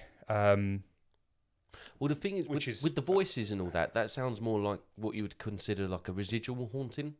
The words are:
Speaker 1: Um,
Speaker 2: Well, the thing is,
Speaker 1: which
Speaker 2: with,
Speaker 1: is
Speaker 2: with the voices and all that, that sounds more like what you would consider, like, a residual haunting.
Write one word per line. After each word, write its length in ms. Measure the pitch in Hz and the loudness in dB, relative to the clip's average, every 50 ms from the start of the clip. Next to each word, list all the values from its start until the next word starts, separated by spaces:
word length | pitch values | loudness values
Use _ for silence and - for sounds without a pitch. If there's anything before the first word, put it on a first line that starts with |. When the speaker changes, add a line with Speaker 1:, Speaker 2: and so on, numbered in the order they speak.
| - - - - - - | -14 -20 -20 -10 -4 0
Speaker 1:
Um, 560 | 107 104 104 101 101 101 101 98 98 98 - - _ _ _ _ _ _ _ _ _ _ _ _ _ _ _ _ - - - - - - | 2 4 6 6 6 6 4 2 0 -2 -6 -10 _ _ _ _ _ _ _ _ _ _ _ _ _ _ _ _ -20 -20 -20 -20 -6 -2
Speaker 2:
Well, 100 | 139 143 | 0 0
the 60 | 147 | 0
thing 220 | - - 202 196 | 0 0 0 0
is, 100 | 185 160 | 0 0
Speaker 1:
which 200 | - - 139 - | 0 0 0 0
Speaker 2:
with, 100 | 127 107 | -2 -2
Speaker 1:
is 60 | 117 | 0
Speaker 2:
with 120 | 143 160 - | 0 0 0
the 80 | 147 | 0
voices 480 | 131 - 190 196 185 - - 123 107 101 | 2 4 4 4 4 4 0 -2 -2 0
and 100 | 104 98 | 0 0
all 80 | 90 87 | 0 0
that, 240 | - 85 80 - - | 2 2 2 2 2
that 160 | 117 110 110 | 2 0 0
sounds 300 | - 139 127 127 113 101 | 0 -2 -2 -2 -2 -2
more 200 | 117 113 110 104 | 0 0 2 2
like 200 | 101 104 101 - - _ _ | 2 2 0 -2 -6 _ _
what 180 | 101 110 107 - | -6 -4 -4 -2
you 80 | 107 | -2
would 160 | 104 98 - - | -4 -6 -6 -8
consider, 500 | - 110 104 92 - - 104 98 98 92 | -8 -6 -6 -4 -4 -2 -2 -2 0 -2
like, 200 | 92 82 - - | -2 -4 -4 -4
a 40 | |
residual 560 | 90 98 101 92 117 113 - - 123 123 123 107 | -4 -4 -2 -2 -2 -2 -2 -4 -6 -6 -6 -6
haunting. 440 | 127 135 135 117 - 147 143 151 147 | -6 -6 -6 -6 -6 -6 -6 -8 -10